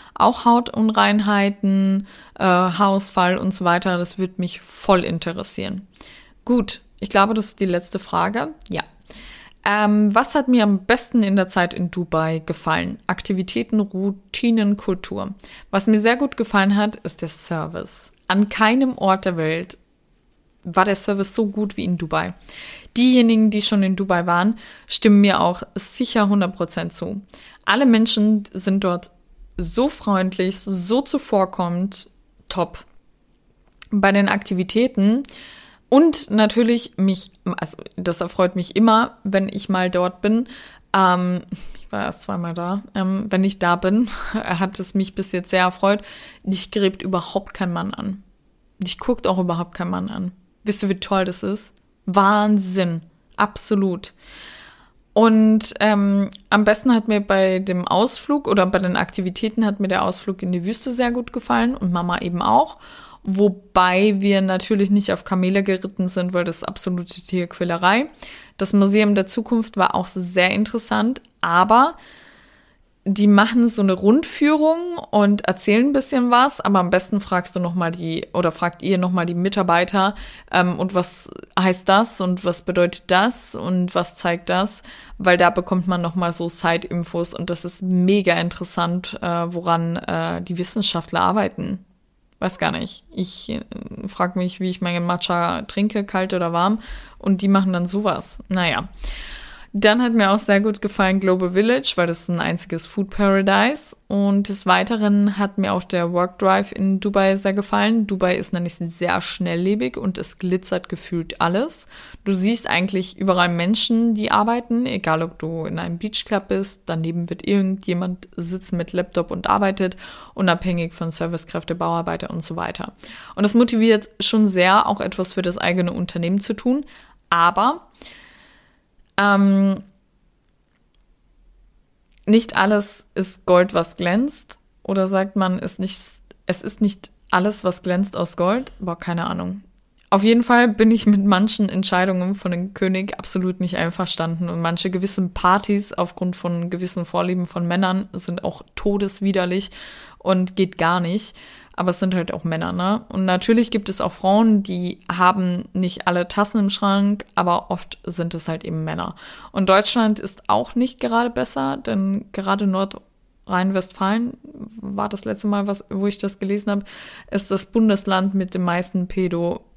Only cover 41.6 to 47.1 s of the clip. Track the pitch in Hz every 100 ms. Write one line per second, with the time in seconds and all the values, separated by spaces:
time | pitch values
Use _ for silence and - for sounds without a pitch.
41.6 | - - - - - - - 185 170 170
42.6 | 175 202 - 202 190 190 214 190 196 196
43.6 | 175 175 185 208 233 - - 214 - 175
44.6 | 190 202 185 196 190 - 190 180 180 185
45.6 | 180 185 196 202 - - - - - 190
46.6 | - 214 196 190 190